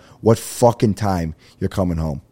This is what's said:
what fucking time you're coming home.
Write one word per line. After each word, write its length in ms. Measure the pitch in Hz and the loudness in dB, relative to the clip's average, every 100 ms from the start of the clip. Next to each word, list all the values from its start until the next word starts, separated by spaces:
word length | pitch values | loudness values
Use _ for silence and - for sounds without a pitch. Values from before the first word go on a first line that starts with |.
| - - | -14 -2
what 180 | 107 113 | 2 2
fucking 540 | - - 120 113 113 | 0 2 2 4 0
time 420 | 92 107 92 82 - - - | 0 -2 -2 -4 -8 -16 -6
you're 100 | 92 | -4
coming 280 | - 90 82 | -2 -2 -2
home. 240 | 78 71 - | -4 -6 -12